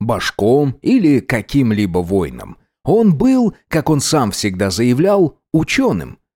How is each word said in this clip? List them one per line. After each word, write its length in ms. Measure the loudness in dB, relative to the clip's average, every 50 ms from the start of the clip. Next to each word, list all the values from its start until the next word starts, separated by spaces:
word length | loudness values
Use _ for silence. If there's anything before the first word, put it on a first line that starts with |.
башком 760 | -4 -4 -4 -4 -4 -6 -4 -2 0 2 2 2 2 0 -4 -4
или 380 | -2 0 0 2 2 2 2 0
каким-либо 800 | 0 -2 -4 -6 -4 -2 0 0 0 2 0 0 -2 -2 -2 -4
воином. 560 | -2 -2 -2 -2 -2 -4 -6 -12 -16 -18 -20 -20 _ _ _ _ -2
Он 300 | 0 2 4 4 4 2
был, 400 | 2 2 2 2 2 2 0 -2 _ _ _
как 200 | -4 -2 0 0
он 120 | 0 0
сам 320 | 0 0 0 0 0 -2
всегда 380 | -4 -4 -6 -6 -4 -2 -4 -2
заявлял, 680 | -2 0 0 2 2 2 2 2 2 2 2 0 -2 _ _ _
учёным. 680 | -2 -2 -2 0 -2 0 0 0 -2 -4 -6 -10 -14 -20 _ _ _